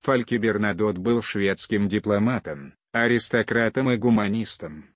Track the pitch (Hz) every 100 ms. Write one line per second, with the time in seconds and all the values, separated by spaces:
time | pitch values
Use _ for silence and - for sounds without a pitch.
0 | - 135 117 120 110 104 104 87 107 90
1 | 98 120 107 104 98 95 - 107 101 104
2 | 104 101 107 123 87 73 69 _ _ 117
3 | 117 120 - 120 110 113 113 107 135 120
4 | 120 113 104 110 107 - 82 76 -